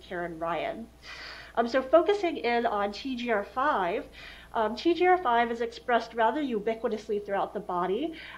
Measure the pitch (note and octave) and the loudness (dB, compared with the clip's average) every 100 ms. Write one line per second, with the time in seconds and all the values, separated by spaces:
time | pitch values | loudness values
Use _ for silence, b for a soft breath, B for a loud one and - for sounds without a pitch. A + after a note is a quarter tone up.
0 | - F3 E3+ D#3+ E3 D#3+ D3 - A#3 - | -8 -6 -6 -6 -4 -2 -4 -6 -12 -16
1 | B B B B B - A#3+ C4 C4 E4 | B B B B B -2 2 0 6 6
2 | E4 G4+ F4 D4 A#3+ A#3+ A#3+ - G3+ G3+ | 6 2 0 0 0 2 2 0 -2 -4
3 | C4+ A#3+ A#3+ G#3 G3+ B3+ D4 A#3 F3 B3 | -6 -4 0 0 0 -2 0 2 0 -2
4 | - B B B B A#3 G#3+ A#3 E4+ E4 | -6 B B B B -2 0 0 2 4
5 | F4+ F4+ C4 A#3 A#3 A#3 A#3 - - A#3 | 4 4 4 2 2 0 -6 -6 0 0
6 | - A3+ A3+ D4 C#4 G#3+ A3+ A3 A#3+ G#3+ | 2 2 2 2 -2 -2 -2 -2 -2 -4
7 | - G#3 G3+ G3 F#3 G3+ G3+ F3+ F3+ G#3+ | -4 -4 -2 -2 -2 -4 -4 -2 0 0
8 | E4 B B | -2 B B